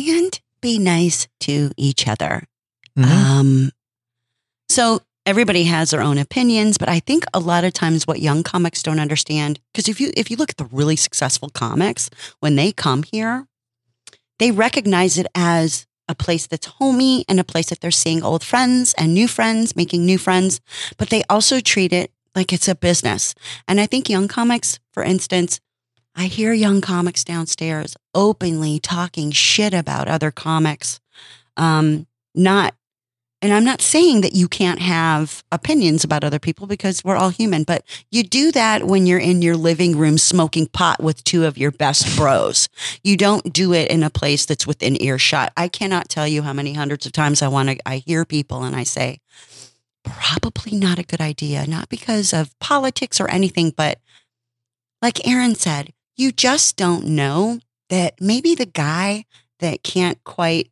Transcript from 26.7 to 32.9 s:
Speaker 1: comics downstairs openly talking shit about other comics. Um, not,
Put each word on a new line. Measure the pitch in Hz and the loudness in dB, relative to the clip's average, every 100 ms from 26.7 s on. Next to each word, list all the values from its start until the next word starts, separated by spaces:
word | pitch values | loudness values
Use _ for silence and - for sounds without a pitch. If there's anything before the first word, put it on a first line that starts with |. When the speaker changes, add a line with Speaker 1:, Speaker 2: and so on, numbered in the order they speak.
| 196 | 2
Speaker 1:
comics | 190 180 175 - - | 0 -2 -2 -4 -6
downstairs | 170 160 - 165 156 147 - _ | -6 -6 -6 -4 -4 -6 -12 _
openly | 185 208 - 180 160 156 151 | 2 2 2 -2 -2 -2 -2
talking | - 175 175 - 151 | -2 -4 -4 -4 -2
shit | 143 - - 208 | 0 2 2 2
about | 185 143 135 139 | 0 -2 -4 -2
other | - 151 | -2 -2
comics. | - 160 160 156 143 - - _ - - - _ - | -4 -2 0 0 -2 -8 -10 _ -20 -20 -20 _ 0
Um, | 165 156 156 151 156 _ _ | 2 4 2 0 -4 _ _
not, | - 185 196 160 - _ | 2 4 4 0 -4 _